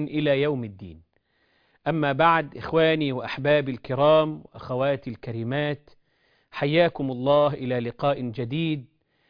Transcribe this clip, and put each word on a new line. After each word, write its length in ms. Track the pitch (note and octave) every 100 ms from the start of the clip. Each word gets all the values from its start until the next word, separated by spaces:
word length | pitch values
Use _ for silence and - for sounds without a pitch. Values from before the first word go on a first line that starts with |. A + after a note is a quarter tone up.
إلى 380 | D3 D3+ D3+ C3+
يوم 220 | D3 C#3
الدين. 380 | A2+ F#2+ F#2 E2 _ _ _ _ _ _ _ _ -
أما 240 | D#3+ D3
بعد، 460 | C#3 E3 E3 D3 -
إخواني 540 | - D#3+ D#3+ D#3+ D3
وأحبابي 600 | B2+ A2+ - C#3 D3 C3+
الكرام 720 | B2 - B2+ D3 D#3 D#3 D3+ D#3
وأخواتي 640 | - - B2+ C3+ C#3 B2+
الكريمات، 800 | A2+ - A2+ A#2 C#3 D3 D3 _ _ _ _ _ _ _
حياكم 600 | - D3 D#3 E3+ - C3+
الله 420 | B2 C3 D3 D3
إلى 260 | C#3+ B2+ B2
لقاء 420 | A#2 - C#3+ C#3
جديد 640 | B2 A2 A#2+ D3 E3 D3+ A#2+ _ _ _ _